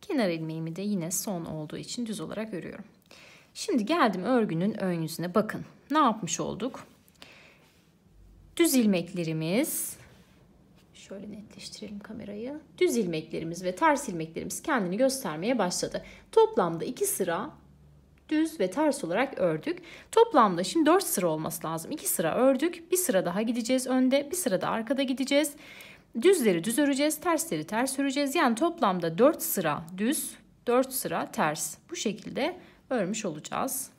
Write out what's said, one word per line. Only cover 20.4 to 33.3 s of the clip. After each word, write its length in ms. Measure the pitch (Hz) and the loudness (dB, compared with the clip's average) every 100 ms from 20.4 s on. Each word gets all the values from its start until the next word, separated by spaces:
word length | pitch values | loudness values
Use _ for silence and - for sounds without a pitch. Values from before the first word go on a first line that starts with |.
| 220 170 | 6 4
şimdi 220 | 185 330 302 | 0 2 6
dört 180 | 359 | 6
sıra 220 | 381 - 180 | 4 0 0
olması 400 | 156 151 - 160 | 0 -4 -6 -6
lazım. 240 | 165 165 | -6 -6
İki 180 | 302 - | -8 -4
sıra 260 | - 165 | -2 0
ördük. 580 | - 262 269 320 349 - | 4 4 4 0 -4 -2
Bir 40 | 359 | 0
sıra 280 | - 190 | 2 2
daha 180 | 170 180 | 2 -2
gideceğiz 440 | 226 240 226 262 254 | -2 -2 0 0 2
önde, 420 | 254 254 277 285 | 2 4 4 0
bir 60 | 359 | -2
sıra 240 | - 185 | 0 0
da 80 | 151 | 0
arkada 340 | 196 226 262 | -2 -2 0
gideceğiz. 540 | 269 262 269 277 302 - - - - - _ - | 0 0 2 2 2 -4 -20 -20 -20 -20 _ 2
Düzleri 420 | 285 381 226 170 | 6 6 4 2
düz 140 | 170 233 | 0 2
öreceğiz, 420 | 294 269 294 311 | 2 4 0 0
tersleri 460 | 359 320 - 160 151 | 0 0 0 -4 -4
ters 320 | 214 262 262 | -2 -2 0
öreceğiz. 360 | 277 269 285 | -2 0 0
Yani 200 | 285 285 | 2 2
toplamda 640 | 220 330 339 240 180 170 165 | 4 0 2 2 2 -2 6
dört 240 | 254 330 | 4 6
sıra 400 | - - 165 147 165 185 | -2 -2 0 -2 -6 -4
düz, 380 | 214 320 - - _ _ - | -2 -2 -6 -14 _ _ 0
dört 260 | 240 262 | 2 2
sıra 400 | - - 170 277 | -2 -4 -4 -4
ters. 460 | - 165 151 - - _ | -2 -2 0 -6 -10 _
Bu 60 | 349 | -6
şekilde 600 | 226 196 - 165 285 359 - - _ | -4 -6 -8 -4 -4 -4 -16 -20 _
örmüş 340 | 254 180 214 | -2 -2 -2
olacağız. 640 | 196 | -6